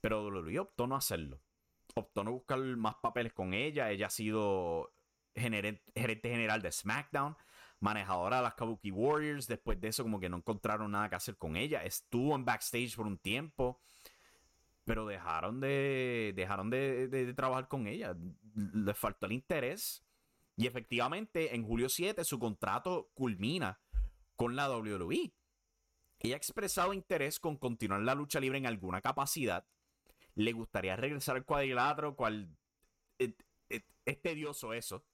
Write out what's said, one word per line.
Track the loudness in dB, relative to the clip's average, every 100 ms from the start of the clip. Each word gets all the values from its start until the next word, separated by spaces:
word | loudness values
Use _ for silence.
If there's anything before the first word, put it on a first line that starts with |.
Pero | 2 2
W | 0 -4
W | -2 -4
E |
optó | -4 -2 -2
no | 0
hacerlo. | 0 -2 -4 -10 _ _ _ _ _
Optó | -6 -4 -2
no | -2
buscar | -4 -2 0
más | 0 0 0 0
papeles | -2 0 -2
con | -2 -2
ella. | 0 0 0 0
Ella | 2 0
ha |
sido | 0 2 4 4 4 2 0 -2 _ _ _ _ -4
generen-, | -2 0 -2 -4 -8 -4
gerente | -2 -2 -2
general | 0 2 2
de | 0
SmackDown, | -4 -2 -2 0 0 0 -4 -18 -20 -20 _
manejadora | 0 0 0 2 4 4
de |
las | 2 0
Kabuki | -4 -2 -4
Warriors. | 2 4 4 2 -2 -2
Después | -4 0 0
de | 0
eso, | 0
como | 0 0
que | 0
no | -2
encontraron | -2 -2 0 0 0
nada | 0 0
que | -2
hacer | -6 -6
con | -2 0
ella. | 0 -2
Estuvo | -2 -6 -2 2 2 2
en |
backstage | 0 -2 0 -2 -2 -2
por | -4
un | -4
tiempo, | -2 -2 -4 0 0 0 _ -20 -20 -20 -20 -20 _ _ _ _
pero | -2 -2 -2
dejaron | -6 -2 0 0 0
de, | 0 2 2 2 2 0 0 0
dejaron | -2 0 0
de, | 2 2 0 0
de, | 0 0
de |
trabajar | 2 2 2 -2
con | -2 -2
ella. | -4 -4 -6 -8 -12 -10 -4 0
Les | 2 2 2
faltó | -2 -2 -2
el |
interés. | -4 0 0 0 -2 -6 -8 _ _ _ _ _ -2
Y | 0
efectivamente, | 0 -2 0 2 0 -2 0 0 0
en | 0
julio | 2 2
siete, | 2 0 0 -2
su | 0
contrato | -2 0 0 0 0 -2 -4
culmina | -2 0 0 0 0 -2 -4 _ 0 0 -4 _ 0
con | 0 2
la | 0
W | 0 0 -2
W | 0 0 0
E. | _ _ _ _ _ _ _ _ _
Ella | -2
ha | -2
expresado | -4 -4 -2 2 2
interés | 2 0 0 2 0
con | -2 -2
continuar | -2 -2 0 2
la | 4 2
lucha | 0 0
libre | 2 0
en | 0
alguna | -2 -2 -2
capacidad. | 0 0 0 0 2 0 -2 _ _ _ _ _ -12
Le | 0 0
gustaría | 0 -4 -2 0 0
regresar | -2 -2 -2 -2
al | 0
cuadrilátero, | 2 4 4 4 2 -2 0
cual, | 0 0 -6 -16 _ _ _ _ _ _
es, | -2 -2 -20 _ _
es, | -10 -10 _
es | -6 -2
tedioso | -2 -2 -4 -6 -6
eso. | -4 -4 -8 _